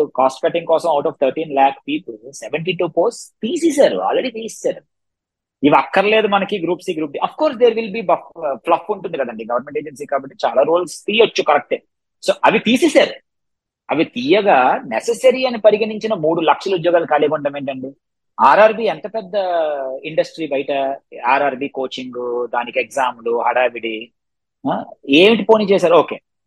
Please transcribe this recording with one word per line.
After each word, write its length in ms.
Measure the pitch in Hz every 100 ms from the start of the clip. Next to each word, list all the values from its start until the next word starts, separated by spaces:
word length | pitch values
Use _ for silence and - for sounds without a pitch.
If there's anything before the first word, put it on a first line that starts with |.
| 147 -
కాస్ట్ 260 | 131 -
కటింగ్ 240 | 165 - -
కోసం 220 | 160 170
out 160 | 147 156
of 80 | -
thirteen 340 | 135 - 160
lakh 260 | 135 135 -
people, 360 | - 151 - 107 120
సెవెంటీ 400 | 143 220 147 165
టూ 160 | 175 170
పోస్ట్ 360 | 170 214 - - _
తీసేశారు, 560 | 220 339 330 277 190 -
already 340 | 95 143 247
తీసేశారు. 480 | 226 226 - 147 - _ _ _ _ _ _ _ _
ఇవి 140 | 139 147
అక్కర్లేదు 520 | - 185 202 220 208
మనకి 280 | 196 190 202
గ్రూప్ 260 | 165 175
C, 120 | - 156
గ్రూప్ 180 | 151
D. 40 | -
Of 80 | -
course 220 | - 302 226
there 180 | 240
will 160 | 226 226
be 100 | 226
buff-, 260 | 180 165 - - 151 135
ఫ్లఫ్ 260 | - 165 -
ఉంటుంది 260 | 196 175 160
కదండి, 260 | 120 113
గవర్నమెంట్ 360 | 113 120 143 147
ఏజెన్సీ 260 | 151 135 143
కాబట్టి 300 | 139 135 123
చాలా 260 | 127 117
రోల్స్ 320 | 147 170 170 -
తీయొచ్చు, 380 | - 214 214 -
కరెక్టే. 380 | 160 147 - 127 - _ _ _
So 120 | - -
అవి 140 | - 214
తీసేశారు. 580 | 214 247 339 277 - - _ _ _ _ _ _ -
అవి 160 | 139
తీయగా 560 | - 123 131 202 202 139 127 220
నెసెసరీ 580 | 208 110 - 226 254 262
అని 140 | 254 233
పరిగణించిన 560 | 214 202 220 214 220
మూడు 260 | 202 156 170
లక్షల 340 | 156 147 190
ఉద్యోగాలు 320 | 185 170 170 160
ఖాళీగా 300 | 147 151 151
ఉండడం 200 | 143 143
ఏంటండి? 340 | 135 135 131 - _ _ _ -
ఆర్ఆర్బి 460 | 123 165 220 214
ఎంత 220 | 214 156 208
పెద్ద 200 | 220 185 202 185 170 156 143 131 135
ఇండస్ట్రీ 400 | 156 160 165 - 151
బయట, 260 | 139 139 139 135 135 _ - 120
ఆర్ఆర్బి 420 | 139 143 127 139
కోచింగ్, 520 | 135 127 - 127 123 123 120 120
దానికి 300 | 120 120 127
ఎగ్జామ్లు, 520 | 113 139 127 120 117 117
హడావిడి, 560 | 113 123 123 117 113 110 120 _ _ _ _ _
ఆ, 100 | 139 170 - - -
ఏమిటి 320 | 143 202 226
పోనీ 220 | 196 220
చేశారు? 300 | 196 190 165
ఓకే, 220 | 165 - - - _